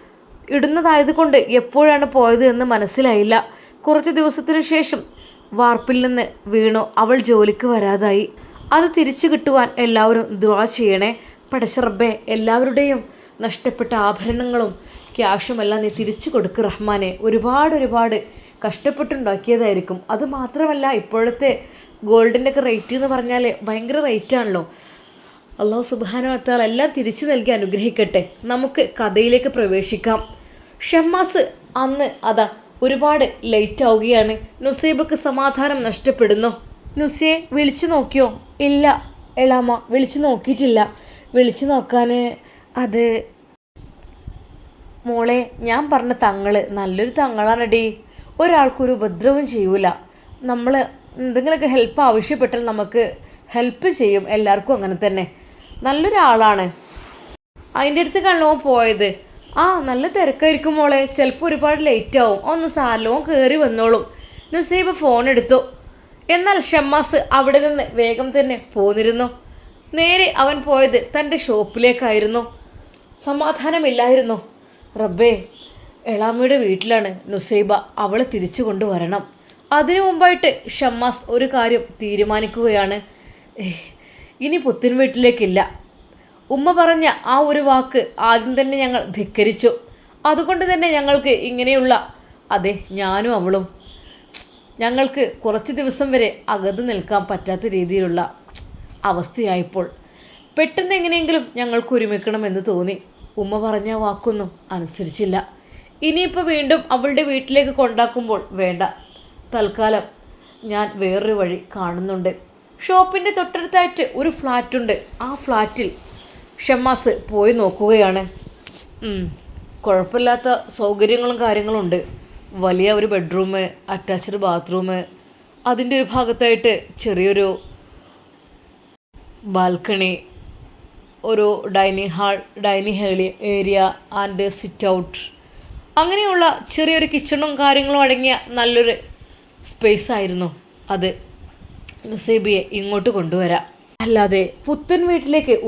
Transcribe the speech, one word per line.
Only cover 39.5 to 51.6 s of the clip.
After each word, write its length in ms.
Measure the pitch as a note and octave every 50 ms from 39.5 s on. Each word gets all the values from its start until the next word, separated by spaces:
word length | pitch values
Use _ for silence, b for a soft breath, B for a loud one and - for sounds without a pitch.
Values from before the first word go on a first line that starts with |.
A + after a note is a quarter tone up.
| B3+ B3+ A#3+ A#3+ A#3+ A3+ - -
വിളിച്ചു 300 | A#3 C4+ C4 C4 - C#4+
നോക്കിയിട്ടില്ല." 600 | D4 C#4 A#3+ - - C4 B3+ A3 C#4 B3 A3+ G#3+ G#3 - B B B B B B B B -
"വിളിച്ചു 300 | B3 B3 A#3 - - C#4
നോക്കാൻ 460 | C#4 C#4 B3+ A#3+ - B3 A#3+ A#3+ A#3+ A#3+ B3 A#3+ A#3+ - - b b b b b b -
അത്" 280 | B3 B3+ G#3+ G#3 A#3 A#3 A#3 A3+ A3+ - - - _ _ _ _ _ _ _ _ - - - - - - - - - - - - - - - - - - - - - - - - - -
"മോളെ, 340 | A#3+ A#3 A#3 A#3 A#3+ B3 B3 A#3+ - - -
ഞാൻ 220 | A3+ A#3 A3+ C4+ D4+ C#4+
പറഞ്ഞ 240 | C#4+ A#3+ A#3 B3 B3 - A#3+
തങ്ങള് 380 | G#3 G3 G3 G3 G3+ G#3 G#3 - -
നല്ലൊരു 440 | G3+ G3+ G3 F#3 F#3 G3 A3+ B3 A#3+ D#4
തങ്ങളാണെടീ. 640 | C#4 B3+ A3+ G#3 G#3 A3 A#3 A#3+ A#3+ A3 A3+ A3+ A3+ A3 G#3+ - b b b b b b b -
ഒരാൾക്കൊരു 500 | E4 F4 E4+ D4+ C4+ B3+ C4 - C4 B3
ഉപദ്രവം 520 | B3+ G3+ G#3+ G3+ F3 E3+ G#3+ C4+ C#4 C#4+ C#4+
ചെയ്യൂല. 420 | A3 A#3+ G#3+ G3 F#3 F#3+ G3 G3 F3 - - b b b b b b b - C4
നമ്മൾ 300 | B3 B3 A#3+ A#3 B3+ C#4 C4+ - - - - - - -
എന്തെങ്കിലുമൊക്കെ 500 | - B3+ B3+ A#3 B3+ B3+ D#4 D#4+ C#4